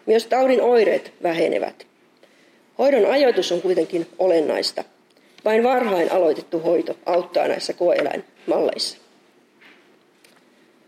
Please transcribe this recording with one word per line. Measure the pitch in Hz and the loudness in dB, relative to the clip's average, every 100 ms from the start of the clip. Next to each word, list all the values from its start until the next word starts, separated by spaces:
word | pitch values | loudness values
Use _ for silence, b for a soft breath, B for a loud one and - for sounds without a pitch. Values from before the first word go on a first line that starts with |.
| b | b
Myös | 220 226 | 0 0
taudin | 240 262 247 | 0 2 2
oireet | 233 240 202 - - - | 4 4 2 0 -4 -6
vähenevät. | 175 165 - - - - - _ _ _ b b b b b - | -4 -2 0 -2 -6 -10 -20 _ _ _ b b b b b -2
Hoidon | 262 269 196 | 2 4 2
ajoitus | 269 269 185 175 | 4 2 2 -2
on | 175 | -2
kuitenkin | 185 175 160 175 165 - | 0 0 -2 -4 -6 -2
olennaista. | 185 165 147 98 - - - _ _ _ b b | 2 2 2 -2 -4 -8 -12 _ _ _ b b
Vain | 214 220 | 0 2
varhain | 240 254 233 180 165 | 2 2 0 0 0
aloitettu | 185 165 - - 165 | 2 0 0 -4 -4
hoito | 170 170 170 165 - | -2 -2 -2 -8 -2
auttaa | 175 180 - 143 | -2 -2 -2 -2
näissä | - - | -4 -6
koeeläinmalleissa. | - 175 - 147 - - _ - - 151 - - - _ _ _ _ _ _ - - _ _ _ _ _ _ _ _ _ _ | -2 0 0 -2 -6 -12 _ -4 -2 -2 -4 -8 -10 _ _ _ _ _ _ -20 -20 _ _ _ _ _ _ _ _ _ _